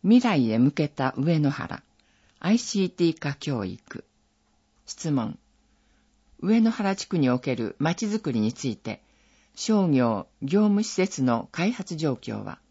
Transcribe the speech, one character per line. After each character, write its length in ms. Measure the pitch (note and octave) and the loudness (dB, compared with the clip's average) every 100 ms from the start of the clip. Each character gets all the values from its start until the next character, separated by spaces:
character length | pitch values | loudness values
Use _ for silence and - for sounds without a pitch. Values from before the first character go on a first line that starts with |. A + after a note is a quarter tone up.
未 160 | F#3 B3 | 6 4
来 280 | A#3+ E3 A#2 | 6 2 2
へ 80 | A2 | 4
向 100 | C3 | 4
け 160 | - D3+ | 2 -4
た 260 | - C3+ - | -2 -4 -2
上 240 | D3+ D#3+ | 0 2
野 100 | C#3+ | 2
原、 320 | - - - _ _ _ _ _ _ | -2 -8 -12 _ _ _ _ _ _
ア 140 | F3 | 0
イ 60 | A#3 | 0
シ 240 | - G3+ | 0 -2
ー 40 | F#3 | -2
テ 160 | - E3+ | 2 0
ィ 80 | |
ー 40 | D#3+ | 0
化 160 | D3 | -6
教 300 | C#3+ - B2 | -6 -6 -4
育。 400 | G2 G#2+ _ - _ _ _ _ _ _ _ _ - | -4 -8 _ -18 _ _ _ _ _ _ _ _ -20
質 240 | - E3 | -8 -2
問。 260 | C#3 A2 - _ _ _ _ _ _ _ _ _ - | -2 -2 -8 _ _ _ _ _ _ _ _ _ -6
上 220 | F3+ A3+ | 2 4
野 100 | A3+ | 4
原 240 | A3 G3+ | 2 -2
地 120 | F#3+ - | -2 -2
区 120 | F3+ | 0
に 120 | C3 | 2
お 100 | B2+ | 2
け 160 | - B2 | -2 -4
る 180 | A2 - | -4 -2
ま 160 | D3+ F3 | -2 -2
ち 100 | G#3+ | -4
づ 140 | G#3+ | -4
く 100 | D#3+ | -2
り 80 | A#2 | 0
に 140 | G#2+ | -2
つ 160 | - C3+ | -2 -6
い 80 | G2+ | -6
て、 260 | - G#2 _ _ _ _ _ - | -10 -12 _ _ _ _ _ -10
商 320 | - G#3+ F3+ | 0 2 4
業、 400 | C3+ A#2+ G#2 - _ | 4 2 0 -6 _
業 200 | C#3 G3 | -2 2
務 240 | G#3+ G3+ | 4 2
施 80 | G#3+ | 0
設 320 | - F#3+ - | -2 -2 0
の 240 | B2+ A#2 - | 0 0 -4
開 220 | - F#3+ | -4 -2
発 240 | B3 - D#3+ | -2 -8 -4
状 160 | D#3 | -4
況 320 | A#2+ - G#2+ | -4 -8 -10
は？ 160 | G2+ - _ | -10 -14 _